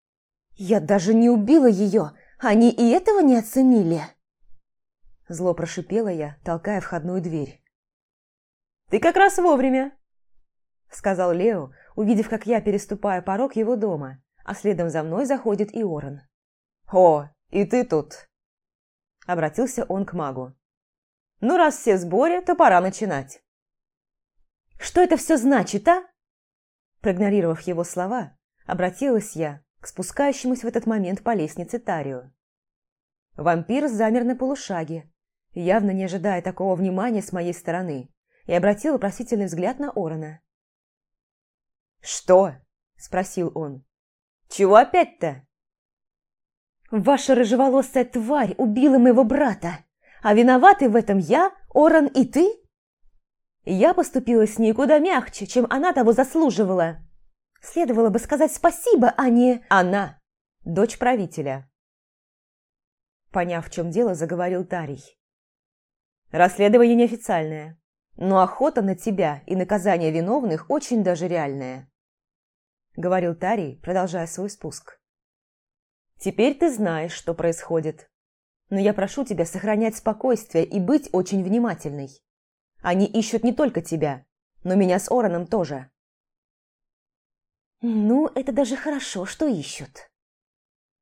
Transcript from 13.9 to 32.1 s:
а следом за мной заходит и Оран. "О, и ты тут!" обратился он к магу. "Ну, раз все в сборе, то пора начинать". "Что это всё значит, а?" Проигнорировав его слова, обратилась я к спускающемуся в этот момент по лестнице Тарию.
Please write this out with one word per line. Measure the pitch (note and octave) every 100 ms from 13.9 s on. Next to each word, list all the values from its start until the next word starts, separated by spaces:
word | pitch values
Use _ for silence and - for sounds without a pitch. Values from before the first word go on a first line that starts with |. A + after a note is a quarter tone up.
| D#3+ C3+ C3+ _ _
а | -
следом | G3+ G#3 F3 E3+
за | D#3
мной | D#3 F#3 C4+
заходит | C4+ A3+ G3+ G#3
и | A3+
Оран. | G#3 D3+ C#3 C#3+ _ _ _ _ _ _ -
"О, | F#3+ F3+ D3+ D3 _ _
и | F#3+
ты | G3+ B3
тут!" | B3 D#3 - - - _ _ _ _ _ _ _ _ _ -
обратился | F3+ D#3 D3+ B3+ -
он | - F#3+
к | G3
магу. | F3 C#3+ C3 B2+ _ _ _ _ _ _ _ _ -
"Ну, | A3+ F4+
раз | D#4 -
все | - F#3+
в |
сборе, | F3 F#3 D#4 F4+
то | -
пора | F4 D4 F3+
начинать". | F#3 F#3+ G#3 C#3+ C3+ - _ _ _ _ _ _ _ _ _ _ _ _ _ -
"Что | - E4+
это | F4+ D#4+
всё | - D#4
значит, | B3 C4 F3+ G3+ E4
а?" | F4+ F4+ _ _ _ _ _ _ _ _ _
Проигнорировав | A3 F3+ G3+ G3+ E3+ D#3+
его | - E3+
слова, | E3+ - F#3 B3 D#3+ _ _ _ -
обратилась | F3 F3+ F3+ C#4 A3+ G3+ D3+
я | D#3 D3 _ _
к | -
спускающемуся | - F#3 - C#4+ C4+ B3+ B3+ A3+
в |
этот | A#3+ A3+
момент | A3 F3+ F#3+
по | -
лестнице | A3 D#3 - E3+ A#3+
Тарию. | A#3+ E3 C#3